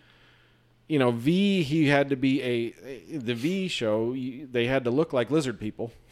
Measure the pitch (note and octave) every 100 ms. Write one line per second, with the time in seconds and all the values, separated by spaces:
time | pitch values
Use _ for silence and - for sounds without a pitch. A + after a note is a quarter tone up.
0 | _ _ _ _ _ _ _ _ - D3+
1 | B2 A#2 B2+ F3+ G3+ G3 C#3+ D#3+ C#3+ C#3+
2 | C#3 C#3 C3+ C3+ B2+ A#2+ A#2 - G#2+ B2+
3 | E2+ D3 A#2 A#2+ C#3 F#3+ F#3 - A2 G#2+
4 | A2+ C3 B2+ B2+ C#3+ B2 A#2+ C3+ B2 C3
5 | E3 C3+ A#2 D#3 C3 G#2 G#2+ - A#2 -
6 | -